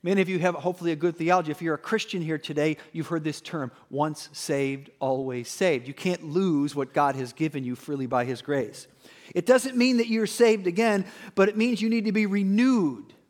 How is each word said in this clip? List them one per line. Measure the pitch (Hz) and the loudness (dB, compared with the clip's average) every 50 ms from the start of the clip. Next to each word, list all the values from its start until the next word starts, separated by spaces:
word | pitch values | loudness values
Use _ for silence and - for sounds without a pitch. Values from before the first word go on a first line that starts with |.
| - | 0
Many | 175 196 196 185 | 2 2 2 2
of | 170 | 2
you | 190 175 | 0 0
have | 160 180 175 | 0 0 0
hopefully | 151 135 180 180 180 175 170 160 | 0 -4 -4 -4 -2 -2 -4 -2
a | |
good | 147 147 175 160 | 0 0 -2 -2
theology. | 170 165 165 180 185 170 151 | 0 2 2 2 2 2 -2
If | 147 - | -6 -4
you're | 170 165 156 | -2 -4 -4
a | 143 | -4
Christian | - - - 214 - - - 185 165 | -4 -4 -4 -4 -2 -4 -6 -6 -4
here | 156 160 147 | -4 -4 -4
today, | - - 151 147 147 160 156 - - - _ | -6 -6 -2 0 0 0 0 -2 -8 -14 _
you've | 160 151 - | -8 -6 -4
heard | 170 165 151 | -4 -4 -4
this | 156 143 - | -4 -8 -8
term, | _ - - 160 139 120 - - - _ | _ -10 -8 -8 -8 -8 -10 -14 -20 _
"once | - 139 147 156 151 - - - - | -2 -2 -2 -2 -2 -8 -14 -16 -14
saved, | - - - 156 139 139 135 135 139 139 - _ _ | -12 -4 -2 -2 0 0 -2 -4 -6 -10 -18 _ _
always | 135 131 135 131 135 131 127 123 120 - | -2 -2 -2 -2 -2 -4 -6 -6 -8 -8
saved." | - - 190 185 156 123 123 131 | -4 0 0 2 2 0 -2 -8
You | 143 | -14
can't | - - 185 180 175 - | -4 -2 -2 -2 -2 -6
lose | 160 143 180 196 185 160 143 143 147 131 | -4 -2 0 2 2 2 2 0 0 -2
what | 143 139 131 - | -4 -6 -2 0
God | 156 147 139 135 | 2 2 2 2
has | 135 131 120 117 | -2 -6 -8 -4
given | - 156 160 147 139 131 | -4 -4 -4 -2 -4 -6
you | 123 123 | -6 -8
freely | 120 - - 143 139 131 | -8 -8 -8 -6 -6 -4
by | 123 127 127 123 | 0 0 0 0
His | 127 131 117 | 0 -4 -6
grace. | - - 147 139 123 107 - - - - _ _ _ - - - - - - | -4 -2 -2 -2 -2 -4 -8 -16 -20 -20 _ _ _ -20 -20 -20 -20 -6 -4
It | 180 175 | -4 4
doesn't | - 254 254 - 269 254 | 6 4 4 4 0 0
mean | 247 240 254 254 | 2 2 4 4
that | 233 233 | 2 2
you're | 226 226 226 220 - | 2 2 0 0 -2
saved | - - 233 226 220 208 190 180 | 2 4 4 6 6 4 0 -2
again, | 170 185 233 233 208 196 185 - - - - - - | 0 2 2 2 2 2 0 -4 -10 -18 -20 -8 2
but | - 190 208 | 2 2 4
it | 208 | 4
means | 214 220 247 247 196 214 | 2 2 2 2 0 0
you | 226 | 0
need | 226 233 202 | 0 2 0
to | 220 196 | 2 2
be | 220 214 | 2 2
renewed | 202 196 202 196 190 196 214 247 262 262 233 185 151 127 101 98 - - _ _ | 2 2 2 2 2 4 4 4 4 4 4 2 0 -2 -4 -14 -18 -20 _ _